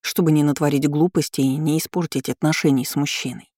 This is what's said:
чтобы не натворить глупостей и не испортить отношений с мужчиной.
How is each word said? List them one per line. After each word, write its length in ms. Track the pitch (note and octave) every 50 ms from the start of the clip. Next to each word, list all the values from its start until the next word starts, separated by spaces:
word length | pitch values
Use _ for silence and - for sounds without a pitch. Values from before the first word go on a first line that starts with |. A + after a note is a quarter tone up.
чтобы 300 | - - - - F3+ D#3+
не 120 | D#3 D3+ D3
натворить 440 | D3 C#3+ - D3+ D3 D3 C#3 C#3
глупостей 560 | D3+ C#3+ D3+ D#3+ F3+ _ F3 D3 - - - C3+
и 140 | C3+ C3
не 200 | D3 D#3 D3+ D3+
испортить 520 | D#3+ - - - F3+ E3+ - - C3+ - -
отношений 560 | C3 _ - D3+ D#3 - - D#3 C#3 B2+ B2
с 100 | - -
мужчиной. 560 | C#3+ C#3+ C#3+ - - - C3 B2 - - _ _